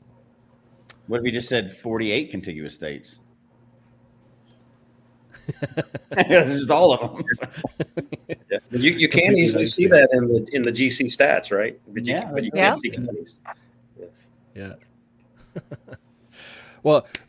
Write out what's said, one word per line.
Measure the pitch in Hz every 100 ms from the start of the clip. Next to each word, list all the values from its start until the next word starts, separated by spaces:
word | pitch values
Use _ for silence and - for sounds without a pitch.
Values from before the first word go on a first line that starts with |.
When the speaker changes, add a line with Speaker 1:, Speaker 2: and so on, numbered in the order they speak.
| _ _ _ _ _ _ _ _ - - -
Speaker 1:
What | 120
if |
we | 120
just | 117 120
said | 123 95 92
forty-eight | - 113 107 113 98
contiguous | 95 90 78 73 -
states? | 78 69 - - _ _ _ _ _ _ _ _ _ _ _ _ _ _ _ _ _ _ _ _ _
Speaker 2:
<laughs> | - -
Speaker 1:
<laughs> | - 139 - - - -
It's | 165 180 180 139 143
just | 131
all | 151 175
of | 123 113 -
them. | - 120 127 - - - 151 - 139 - - - _
Speaker 3:
Yeah. | 101 -
You, | 123 143
you | 170 156
can | 170
Speaker 2:
Completely | 185 190
Speaker 3:
easily | 160 160
Speaker 2:
nice | 156 -
Speaker 3:
see |
Speaker 2:
thing. | 185
Speaker 3:
that | 160 131
in | 127 120
the, | 113 110
in | 139
the | 120
G | 117 131
C | 120 123
stats, | - 143 127 - 101
right? | 113 - -
But | 107 120
you |
Speaker 1:
Yeah, | 160
Speaker 3:
can, | -
but | 139
you | -
Speaker 1:
that's | 196
Speaker 3:
can't | 196
Speaker 4:
right. | 294
Speaker 3:
see | - - -
counties. | - - - - - _ _ _ - 87 _ _ _ _ 98
Yeah. | 98 - _ _ _ _ _ _ - 175
Speaker 2:
Yeah. | - 131 - -
<laughs> | _ _ _ - - - - -
Well, | 151 143 - -